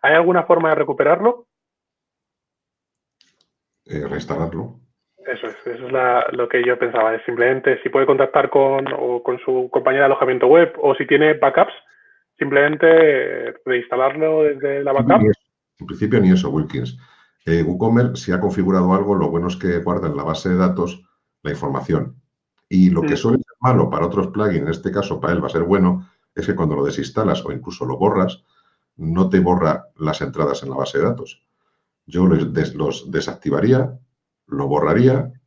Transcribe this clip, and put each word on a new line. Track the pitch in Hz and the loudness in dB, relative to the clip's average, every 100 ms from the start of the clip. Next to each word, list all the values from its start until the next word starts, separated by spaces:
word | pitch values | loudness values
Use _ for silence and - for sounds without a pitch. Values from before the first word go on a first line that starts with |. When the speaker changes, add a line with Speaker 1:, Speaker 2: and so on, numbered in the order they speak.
Speaker 1:
¿Hay | 139 | 4
alguna | 156 170 180 | 4 4 2
forma | - 170 160 | 4 2 4
de | 156 | 0
recuperarlo? | 151 143 143 175 214 247 - _ _ _ _ _ _ _ _ _ _ _ _ _ _ _ _ _ _ _ _ _ _ _ _ | -2 0 2 4 2 -2 -10 _ _ _ _ _ _ _ _ _ _ _ _ _ _ _ _ _ _ _ _ _ _ _ _
Speaker 2:
Eh, | 76 71 | -10 -8
reinstalarlo. | 71 - 76 82 - 117 - _ _ _ _ - | -8 -6 -6 -4 -6 -12 -16 _ _ _ _ -12
Speaker 1:
Eso | 120 113 | -10 -10
es, | 101 - | -12 -12
eso | 120 127 | -12 -6
es | |
la, | 131 127 123 - | -2 2 2 0
lo | 127 120 | -4 -2
que | 127 | 0
yo | 120 123 | 0 0
pensaba. | 120 117 110 | -2 0 0
Es | 113 | -2
simplemente | - 117 120 131 135 127 | -6 0 0 2 0 -2
si | 127 | 0
puede | 135 135 | 0 2
contactar | 135 135 - 135 | 2 2 2 2
con, | 143 135 135 135 135 | 2 2 0 -4 -6
o | 123 123 | -4 -4
con | 120 123 | -4 -6
su | - 131 123 | -2 -2 0
compañía | - 135 135 | 0 0 2
de | 139 | 2
alojamiento | 135 127 127 123 | 2 0 2 4
web | 160 165 - | 6 4 2
o | 143 | 0
si | 131 135 | 0 2
tiene | 143 151 | 4 4
backups, | 151 139 135 226 - _ _ _ _ _ _ | 4 2 2 0 -2 _ _ _ _ _ _
simplemente, | 139 139 147 151 165 165 160 135 131 - 117 | -2 2 2 4 6 8 6 4 -2 -6 -8
eh, | - | -10
reinstalarlo | - 123 120 123 131 143 156 156 | -4 -4 -2 -2 -2 0 -2 2
desde | 151 139 139 139 | 0 0 -4 -4
la | 139 | -2
Speaker 2:
En | 139 123 | 0 4
Speaker 1:
backup. | 202 | 4
Speaker 2:
principio | 107 | 4
ni | |
eso, | - _ _ _ _ | 0 _ _ _ _
en | 90 | -16
principio | - 104 117 | -6 0 4
ni | 92 | 4
eso, | 92 85 | 4 2
Wilkins. | 78 76 67 62 - _ _ _ _ - | -4 -4 -6 -8 -10 _ _ _ _ -2
Eh, | 85 | 0
WooCommerce, | 80 92 110 117 117 92 | 0 -2 0 2 0 -4
si | - | -4
ha | 90 | -2
configurado | 98 104 92 95 90 | -2 -2 0 2 2
algo, | 95 101 | 2 2
lo | 98 78 | 0 0
bueno | 82 87 | -2 -4
es | 90 | -4
que | 92 85 | -4 -4
guarda | 87 87 85 | -2 -4 -4
en | 71 | -4
la | |
base | 73 78 95 | -6 -6 -2
de | 90 | 0
datos | 92 90 85 - _ _ _ _ | 0 0 -4 -6 _ _ _ _
la | 76 | -10
información. | 71 73 67 - 78 - - _ _ _ _ _ | -8 -6 -6 -4 -4 -4 -12 _ _ _ _ _
Y | 92 92 | 4 4
lo | 82 | 4
que | 151 | 0
Speaker 1:
Mm. | - | 0
Speaker 2:
suele | 117 131 | 2 0
ser | - _ | -2 _
malo | 127 123 78 | 2 2 2
para | 73 85 | 0 -2
otros | 95 92 | -2 -4
plugins, | 104 104 82 | -2 -2 0
en | 71 | -4
este | 80 - | -4 -4
caso | 98 98 80 | -4 -4 -4
para | 80 | -2
él | 85 | -2
va | - | -2
a | |
ser | 80 | -4
bueno, | 85 98 90 92 - _ _ | 0 2 2 0 -6 _ _
es | - - | -12 -6
que | |
cuando | 92 80 | -2 -2
lo | 71 | -2
desinstalas | 71 - - - 104 71 | -4 -4 -6 -2 -2 -2
o | - | -6
incluso | 67 - - | -10 -12 -12
lo | 64 65 | -10 -2
borras, | 98 95 90 - _ _ _ _ _ - | 0 0 -2 -4 _ _ _ _ _ -10
no | 80 85 131 | -6 -2 2
te | 131 | 2
borra | 90 90 80 71 - _ | 2 2 0 -2 -8 _
las | 78 76 | -6 -6
entradas | 71 65 73 69 | -8 -4 -4 -4
en | 67 | -6
la | 67 | -8
base | 67 - | -4 -2
de | |
datos. | 92 123 - - _ _ _ _ _ _ - | -2 -2 -10 -18 _ _ _ _ _ _ -8
Yo | 82 92 | 2 4
los | 82 - | 4 0
des-, | 64 78 | -2 -4
los | 73 73 65 - | -4 -6 -6 -6
desactivaría, | 76 - - - 69 104 127 127 - _ _ _ _ _ | -6 -6 -8 -4 -2 2 2 0 -8 _ _ _ _ _
lo | - 139 | -8 -2
borraría | 73 76 92 127 - - - | -2 0 4 4 2 -4 -12